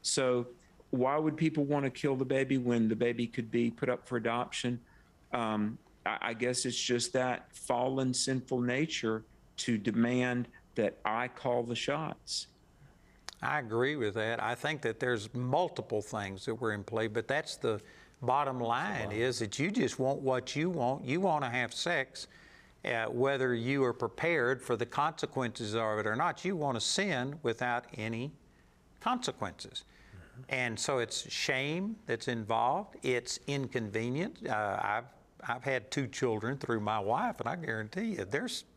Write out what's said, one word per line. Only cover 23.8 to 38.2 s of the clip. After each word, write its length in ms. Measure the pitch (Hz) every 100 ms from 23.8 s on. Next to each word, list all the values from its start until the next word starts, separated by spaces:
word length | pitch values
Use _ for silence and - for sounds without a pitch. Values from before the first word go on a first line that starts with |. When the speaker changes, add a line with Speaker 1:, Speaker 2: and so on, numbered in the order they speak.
Speaker 2:
are 100 | 127
prepared 680 | 113 113 - 165 165 120 131
for 160 | - 120
the 80 |
consequences 880 | 120 - 147 156 131 - 123 110 113
of 240 | 110 113 107
it 80 | 107
or 80 |
not. 300 | 113 170 -
You 100 | 180
want 220 | 185 143 117
to 60 |
sin 540 | - - 202 143 127 147
without 440 | 120 113 123 120 - 117
any 340 | 110 113 135 - - - - _ - -
consequences. 840 | - 247 - - 98 - - -
Mm-hmm. 580 | - - - 92 85 127 131
And 280 | 135 123 110
so 200 | - 135
it's 320 | 117 - -
shame 640 | - - 131 139 165 196 214
that's 240 | - 120 -
involved. 680 | 117 104 113 120 160 208 -
It's 380 | 135 123 120 - -
inconvenient. 1000 | 143 131 127 107 107 117 131 190 - 151
Uh, 320 | 107 104 98
I've, 220 | 101 107 127 - - _ -
I've 160 | 120
had 260 | 139 131 104
two 160 | - 131
children 520 | - 127 110 110 139
through 220 | - 113
my 180 | 104 107
wife, 420 | 101 127 240 -
and 80 | 117
I 80 | 180
guarantee 600 | 160 110 107 185 226
you 100 | 180